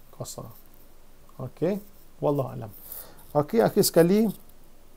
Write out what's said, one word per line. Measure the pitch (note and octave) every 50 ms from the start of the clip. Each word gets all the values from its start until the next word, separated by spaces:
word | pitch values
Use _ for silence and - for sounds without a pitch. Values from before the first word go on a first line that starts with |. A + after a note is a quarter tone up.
| - - -
qasar. | - B2+ - - - B2 A#2 - - - - - - - - - - - - - - - - - -
Okey, | B2+ B2 - - D3 F3 G#3 G3 - - - - - - - -
wallahu | D3+ D3 C#3+ C#3 B2+ B2 B2
alam. | B2 A2 G#2 - - - - - - - - - - - - -
Okey, | D3 D3 - - A#3 G#3+
akhir | F3+ - G#3 F#3+ -
sekali, | - F3 E3 F3 G3 G#3+ A3+ G#3 - - - - - - - - - - - - -